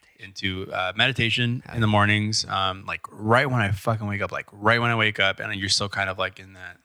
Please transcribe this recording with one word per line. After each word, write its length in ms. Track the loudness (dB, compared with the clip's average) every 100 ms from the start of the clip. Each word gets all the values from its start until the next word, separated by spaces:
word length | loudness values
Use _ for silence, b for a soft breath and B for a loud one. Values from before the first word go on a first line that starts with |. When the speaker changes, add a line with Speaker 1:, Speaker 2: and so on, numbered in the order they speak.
| b _
Speaker 1:
into, 520 | -20 -8 -6 -4 -6
uh, 200 | -6 -4 0
meditation 680 | 0 2 0 0 0 -2 -6
Speaker 2:
Hell 100 | 0
Speaker 1:
in 60 |
the 60 | 4
Speaker 2:
yeah. 40 |
Speaker 1:
mornings, 540 | 6 4 4 2 -2 -2
um, 400 | -2 -2 -4 -8
like, 160 | -10 -10
right 340 | -6 2 4 4
when 120 | 0
I 100 | 0
fucking 340 | 0 -2 -2 -4
wake 140 | -4
up, 100 | -4
like, 160 | -6 -10
right 280 | -2 2 4
when 120 | 4
I 40 | 2
wake 240 | 2 2
up, 200 | 0 0
and 140 | -6 -4
you're 140 | 0
still 200 | 0 0
kind 200 | -2 -4
of, 80 | -2
like, 220 | -4 -6
in 140 | -18
that, 240 | -18 -18 -18